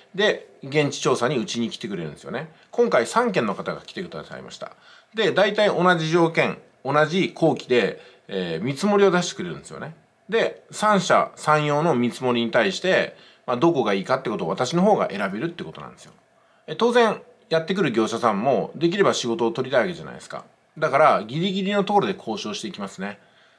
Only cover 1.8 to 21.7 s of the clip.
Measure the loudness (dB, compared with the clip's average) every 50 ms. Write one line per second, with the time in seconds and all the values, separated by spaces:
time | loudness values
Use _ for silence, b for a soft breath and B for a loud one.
1.8 | -10 -8 -8 -8 -8 -10 -12 -14 -12 -10 -10 -10 -10 -12 b b b b 0 0
2.8 | 0 2 2 2 0 2 0 0 0 2 0 -2 -2 -2 -6 -6 -6 -8 -8 -10
3.8 | -12 -14 -12 -12 -12 -12 -12 -14 -14 -14 -16 -16 -16 -16 -16 -16 -16 -16 -16 B
4.8 | B B B B B B -4 -2 0 2 4 4 2 2 4 2 2 2 4 4
5.8 | 4 4 4 4 2 2 2 4 4 4 2 2 0 0 -2 -6 -14 _ _ _
6.8 | -6 0 2 2 2 2 2 0 0 -2 0 2 2 2 2 0 0 2 2 2
7.8 | 2 2 -2 B B B B B B -8 -6 -6 -4 -4 -4 -4 -4 -6 -4 -2
8.8 | 0 2 4 6 4 4 4 2 -2 -2 -6 -8 -10 -10 -10 -12 -14 -16 -14 -14
9.8 | -14 -14 -14 _ _ _ _ _ _ -2 -2 0 0 0 -4 -8 _ -14 -6 -2
10.8 | 2 2 2 2 4 4 4 2 2 0 -6 -6 0 2 2 2 2 0 0 0
11.8 | 2 2 2 2 0 0 -2 -2 -2 -2 0 0 -2 0 2 2 2 2 -2 -2
12.8 | 0 0 2 2 0 -2 B B B B B B B -4 -2 2 2 2 4 2
13.8 | 2 2 0 0 0 -2 -2 -2 -2 -4 -4 -2 -2 -4 -2 -2 -2 0 2 2
14.8 | 4 4 4 4 2 -2 -2 -4 -4 -4 -4 -4 -6 -6 -8 -10 -14 -14 -14 -14
15.8 | -16 -16 -18 -20 -20 -20 -20 _ _ _ _ b b b b b b b -4 0
16.8 | 0 2 4 4 4 4 2 -2 -8 -20 _ _ _ -2 -2 -2 0 0 0 0
17.8 | 0 2 2 2 0 0 0 0 0 0 0 2 0 2 0 0 -2 -4 -4 -2
18.8 | 0 0 2 4 2 2 2 0 -2 -2 -2 0 0 -2 0 -2 -4 0 0 0
19.8 | 0 0 -4 -8 -12 -14 -14 -16 -16 -14 -14 -14 -14 _ _ _ _ _ -8 -4
20.8 | -2 0 4 6 6 6 6 4 0 -4 -4 -2 -2 -2 -2 -2 -2 0